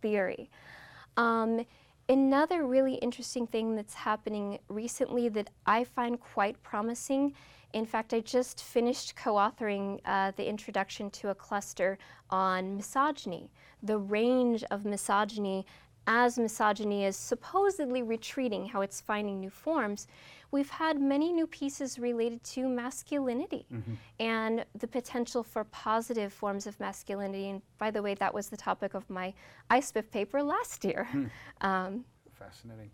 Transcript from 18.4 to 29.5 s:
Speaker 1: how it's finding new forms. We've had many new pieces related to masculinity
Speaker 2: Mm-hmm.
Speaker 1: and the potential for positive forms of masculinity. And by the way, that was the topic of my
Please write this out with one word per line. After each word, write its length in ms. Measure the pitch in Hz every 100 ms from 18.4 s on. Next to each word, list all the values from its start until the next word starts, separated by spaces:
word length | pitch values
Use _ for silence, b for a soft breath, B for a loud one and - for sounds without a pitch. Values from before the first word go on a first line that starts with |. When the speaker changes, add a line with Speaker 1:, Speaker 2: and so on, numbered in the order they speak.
| 254 196 196
Speaker 1:
how 160 | 220
it's 180 | 196 -
finding 380 | - 208 208 196
new 100 | 190
forms. 580 | - - 320 214 208 - B B B B
We've 180 | 277 277
had 300 | - 320 302
many 320 | 277 277 320
new 160 | 339 330
pieces 500 | - 277 - 269 247
related 460 | 240 233 233 233 - -
to 120 | 262
masculinity 960 | 247 240 - - 294 262 240 330 - -
Speaker 2:
Mm-hmm. 200 | 117 113 110 B B
Speaker 1:
and 460 | 226 226 220 226 - 220
the 100 | 240
potential 540 | 269 - 247 240 247
for 200 | 226 233 214
positive 680 | - - 220 233 226 202
forms 340 | - 208 202 208
of 100 | -
masculinity. 720 | 202 196 - 202 196 196 196
And 120 | 196 - -
by 120 | 214
the 100 | 214
way, 140 | 208 196
that 180 | 196
was 160 | 208 202
the 80 | 214
topic 360 | - 185 202 190
of 140 | -
my 240 | 185 185 - B